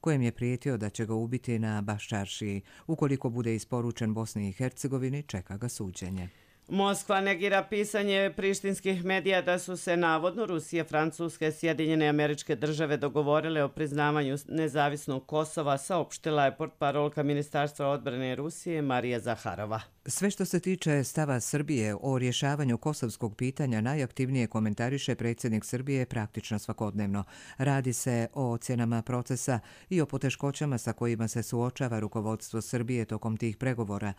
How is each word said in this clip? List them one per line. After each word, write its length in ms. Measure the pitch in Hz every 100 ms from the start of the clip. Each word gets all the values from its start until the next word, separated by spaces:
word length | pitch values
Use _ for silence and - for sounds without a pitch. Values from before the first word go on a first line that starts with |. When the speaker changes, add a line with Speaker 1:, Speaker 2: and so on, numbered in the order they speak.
Speaker 1:
kojem 200 | 160 143
je 100 | 120
prijetio 460 | - 123 123 147 120
da 120 | 104
će 160 | - 110
ga 80 |
ubiti 460 | 110 117 123 - 113
na 220 | 110 107
Baščaršiji. 800 | 101 104 - 107 98 - 107 98 - - -
Ukoliko 420 | 160 147 135 131
bude 260 | 117 117 110
isporučen 580 | - 123 117 113 113
Bosni 360 | 110 110 107 101
i 20 |
Hercegovini, 720 | 90 131 - 139 135 127 143
čeka 340 | 147 98 - 98
ga 120 | 120
suđenje. 600 | - 101 87 92 95 90 - - _ -
Speaker 2:
Moskva 520 | 190 196 202 - 196
negira 420 | 196 185 202 196
pisanje 720 | 190 208 208 214 202 196 196 -
prištinskih 680 | 196 196 196 190 190 190 175
medija 360 | 190 185 185
da 180 | 180 180
su 180 | 180 180
se 200 | - 170
navodno 480 | 170 160 175 185 214
Rusija, 380 | 170 151 170
Francuska 640 | 156 151 156 156 170 - 156
i 40 |
Sjedinjene 560 | 151 165 160 156 160 151
Američke 480 | 147 147 147 - 135
Države 420 | 156 151 156 143
dogovorile 680 | 139 139 143 151 156 156
o 60 | 143
priznavanju 680 | - 156 143 147 151 139 143 -
nezavisnog 800 | 160 160 156 143 147 - 131 -
Kosova, 520 | 151 156 - 143 139
saopštila 680 | - 180 143 - 165 151 139
je 120 | 131
portparolka 680 | 156 - 143 143 147 151
Ministarstva 640 | 143 143 147 147 147 147 143
odbrane 480 | 143 117 123 127 127
Rusije 460 | 147 - - 165
Marija 380 | 143 127 123 120
Zaharova. 640 | 110 113 - 90 104 110 - _ -
Speaker 1:
Sve 260 | - 202
što 140 | - 185
se 140 | 175
tiče 440 | 185 185 165 147
stava 360 | 127 - 156 127
Srbije 560 | - 151 147 143 107 101
o 160 | 139 131
rješavanju 600 | 127 120 143 143 139 117
kosovskog 580 | 156 147 120 - 117 104
pitanja 460 | 123 131 143 110
najaktivnije 680 | 113 151 127 - 131 135 113
komentariše 680 | 113 107 104 120 135 - 120
predsjednik 500 | 117 117 127 110 -
Srbije 400 | 123 135 135 127
praktično 540 | 117 107 - - 104
svakodnevno. 640 | - 107 107 101 104 98 98 - - -
Radi 360 | 135 139 127
se 340 | 117 - 120 117
o 180 | - 127
ocjenama 500 | 117 - 120 117 117
procesa 580 | 113 123 120 127 - 120 - - -
i 120 | 185
o 40 | 151
poteškoćama 720 | 135 139 - 143 139 151 123
sa 160 | -
kojima 340 | 110 120 113 113
se 160 | 123
suočava 560 | 110 120 120 - 131 113
rukovodstvo 600 | 107 113 107 110 - 113
Srbije 440 | 107 123 117 123 110
tokom 320 | 107 117 110
tih 200 | 117 107
pregovora, 560 | 131 117 104 101 104